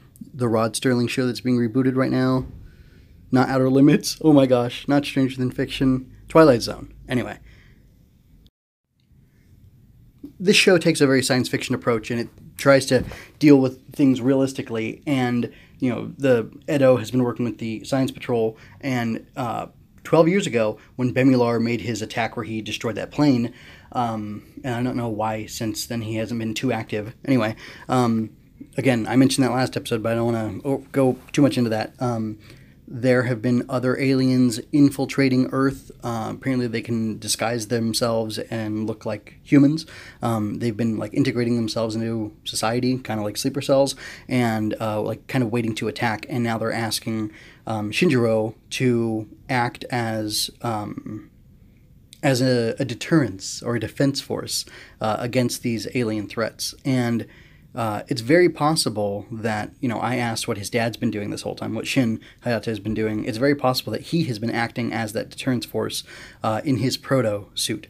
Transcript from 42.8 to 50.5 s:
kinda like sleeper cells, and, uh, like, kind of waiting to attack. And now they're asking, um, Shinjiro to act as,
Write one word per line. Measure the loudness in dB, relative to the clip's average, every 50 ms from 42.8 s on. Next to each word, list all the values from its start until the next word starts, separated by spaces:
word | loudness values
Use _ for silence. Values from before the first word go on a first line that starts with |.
| 0 0 0
kinda | -2 -4 -6 -4 -4 -4
like | -4 -4
sleeper | -4 -4 -4 -4 -4
cells, | 0 2 4 4 4 2 -2 -6 -14 -16 -16 -16 -8
and, | -4 0 0 0 0 0 0 -2 -2 -2 -2
uh, | -4 -4 -2 -2
like, | -4 -4 -6 -8 -8
kind | -4 -2 -2
of | -2 0 -2
waiting | -2 -2 -2 -4
to | -4 -6
attack. | -6 -4 -2 -2 -2 -2 -4 -6
And | -8 -4 -4 -2
now | -2 -2
they're | -2 -2 -4 -2
asking, | -4 -4 -4 -4 -6 -6 -6 -4 -4 -6 -6 -8 -14 -20 -20 -20 -14 _
um, | -6 -6 -4 -4 -4
Shinjiro | -2 0 2 2 4 4 2 2 2 2 0 -2 -6 -10 _ -10
to | -4 0 2 2 2 2 0 0 -2 -4 -6 -8 -14 -14 -6
act | -2 -2 0 0 -2 -4 -8 -8 -6
as, | -4 -4 -2 -2 -4 -4 -4 -4 -4 -4 -6 -6